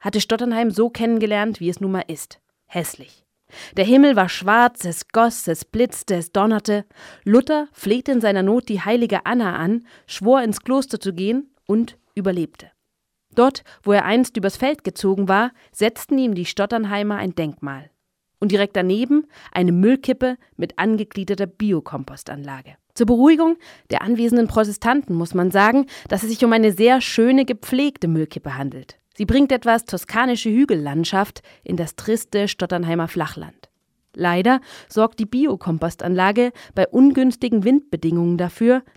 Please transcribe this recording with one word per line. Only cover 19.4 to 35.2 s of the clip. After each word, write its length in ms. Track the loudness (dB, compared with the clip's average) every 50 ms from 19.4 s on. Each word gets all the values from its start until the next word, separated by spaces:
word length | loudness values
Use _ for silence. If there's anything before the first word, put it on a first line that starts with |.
| -20 -8
eine 220 | -2 0 2 2
Müllkippe 640 | 4 4 4 4 2 2 0 -4 -2 -2 -2 -4 -4 -6 _ _ _
mit 220 | -8 -8 -8 -4 -2
angegliederter 680 | -2 0 0 -2 -4 -6 -8 -10 -6 -6 -4 -4 -4
Biokompostanlage. 1300 | -6 -4 _ -2 -2 -2 -2 -4 -6 -12 -12 -12 -12 -16 -18 -16 -16 -14 -14 -12 -14 -14 -16 -18 -20 -20 _ _ _ _
Zur 120 | -2 2
Beruhigung 500 | 2 4 6 6 6 6 6 4 2 0 -2 -6 -18 -20 _ _ _
der 120 | -6 -6
anwesenden 440 | -2 -2 -2 0 0 2 2 2 2
Protestanten 720 | 2 2 0 0 0 -4 -4 -2 0 0 0 -2 -2 -4
muss 180 | -4 -4 -2 -2
man 160 | 0 0 2
sagen, 360 | 2 4 4 4 4 2 0 -2 -8 -18 -8
dass 160 | -6 -6 -4
es 80 | -4 -6
sich 140 | -2 0 2
um 80 | 4
eine 180 | 4 4 4 4
sehr 300 | 4 4 4 4 4 4
schöne, 440 | 2 -2 0 2 4 4 4 4 2
gepflegte 640 | 2 -2 -6 -4 -4 -2 0 0 0 -2 -2 -2
Müllkippe 500 | -2 0 0 -2 -4 -8 -12 -12 -10 -10
handelt. 420 | -8 -8 -8 -10 -12 -18 -20 -20 _ _ _ _
Sie 100 | -6 -2
bringt 260 | 0 2 2 4 2
etwas 320 | 2 0 2 0 0 0 0
toskanische 640 | -6 -10 -10 -10 -4 -2 0 0 0 0 -2 -2 0
Hügellandschaft 960 | 2 2 4 2 2 -2 -2 -2 -2 -2 -2 0 0 -2 -2 -2 -6 -16 _ -20 -20 _
in 140 | _ -6 -6
das 180 | -4 -4 -8 -10
triste 540 | -10 -4 -2 -2 -2 -2 -4 -4 -2 -2 -2
Stotternheimer 580 | -4 -6 -6 -4 -4 -4 -4 -2 -2 -4 -4
Flachland. 600 | -4 -4 -6 -6 -6 -8 -14 -16 -18 -20 _ -20 _ _ _ _ _ _ _ _ _ _
Leider 460 | -4 -2 0 0 2 2 2 2 2 -2 -8 -20 -20 -20 _
sorgt 300 | 0 0 0 0 0
die 80 | -6